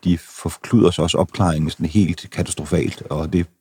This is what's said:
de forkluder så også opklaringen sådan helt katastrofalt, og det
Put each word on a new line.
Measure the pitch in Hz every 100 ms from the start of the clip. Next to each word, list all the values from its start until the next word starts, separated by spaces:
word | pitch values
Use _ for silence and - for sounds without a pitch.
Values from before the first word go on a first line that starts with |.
de | 87 87
forkluder | - - 82 - - 117 90
så | 82
også | 82 -
opklaringen | 95 - 87 78 78
sådan | - 80
helt | 104 82 - -
katastrofalt, | - - - 76 85 - -
og | - 76 78
det | 90 85 _